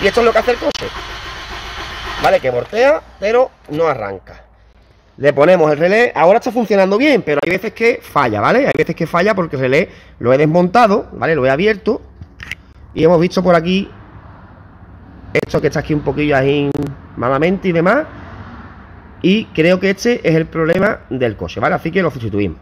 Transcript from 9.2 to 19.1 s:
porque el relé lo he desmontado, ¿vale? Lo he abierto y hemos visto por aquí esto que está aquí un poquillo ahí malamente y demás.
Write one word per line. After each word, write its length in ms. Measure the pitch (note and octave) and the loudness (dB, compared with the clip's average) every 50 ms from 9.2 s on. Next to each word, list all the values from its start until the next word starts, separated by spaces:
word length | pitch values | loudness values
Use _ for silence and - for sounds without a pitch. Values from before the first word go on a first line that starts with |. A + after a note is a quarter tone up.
| F3+ G#3 A3 | 0 0 0
porque 220 | F#3+ F3 D#3+ - | -2 -4 -4 -4
el 60 | C3 | -4
relé 280 | C3+ B2+ C3 D3+ G3 G3 - - - - - - | -2 0 2 0 0 -2 -8 -20 -20 -20 -16 -4
lo 140 | - A#2 C3 | 0 2 2
he 40 | |
desmontado, 680 | C#3 D3+ D3+ D#3 F3 F3+ F3+ F#3 A#3 B3 G#3 G3 B3 - - - | 4 4 4 4 2 2 4 4 4 4 4 2 0 -2 -6 -10
¿vale? 200 | - A#2 D3 E3 | -6 -2 -2 0
Lo 100 | D3+ B2+ | 2 2
he 40 | C3 | 2
abierto 520 | C3+ D3 F#3+ G#3+ A3 F#3+ - G#3 A#3+ - - - - - - - - - - - - - - - - - - - - | 2 2 2 0 0 0 -2 -4 -4 -4 -6 -16 -20 -20 -20 -20 -20 -20 -16 -16 -16 -18 -18 -20 -20 -20 -20 -12 -4
y 120 | - D#3 | 2 2
hemos 160 | E3 F3+ D#3+ | 4 4 4
visto 200 | E3+ F3+ - F#3+ | 2 2 0 0
por 140 | F3+ F#3 F3 | 2 4 2
aquí 340 | E3+ D#3+ F3 F#3 F#3+ G3+ - - - - - - - - - - - - - - - - - - - - - - - - - - - - - - | 2 2 0 -2 -2 -4 -6 -14 -20 -20 -20 -20 -20 -20 -20 -20 -20 -20 -20 -20 -20 -20 -20 -20 -20 -20 -20 -20 -20 -20 -20 -20 -20 -20 -6 -4
esto 280 | D3+ D3 - - D#3+ | -4 -4 -2 -4 -2
que 60 | D3+ | -2
está 120 | C#3+ - D#3 | 0 -2 -2
aquí 140 | C#3 - D#3 | -4 -2 -4
un 80 | D3+ | -2
poquillo 340 | C#3+ D3+ C3+ C#3+ D3+ D3+ C#3+ | -2 -4 -4 -2 0 0 2
ahí 340 | C3+ C3 C#3 C#3+ D3 C#3+ C#3 C#3 - D3 C#3+ C#3 - - - - | 2 2 2 2 0 0 -2 -2 -4 -6 -8 -8 -14 -18 -18 -10
malamente 540 | A#2 A#2 B2 C3+ C3+ D#3 F3 G3 F#3 - G3 | -6 -2 -2 0 2 2 0 0 0 -2 -2
y 20 | |
demás. 340 | E3+ E3 D#3+ F#3 A3 C#4+ D#4 - - - - - - - - - - - - - - - - - - - - - | 0 2 2 2 2 0 -2 -6 -14 -18 -18 -18 -18 -18 -18 -18 -18 -18 -20 -20 -20 -20 -20 -20 -20 -20 -20 -20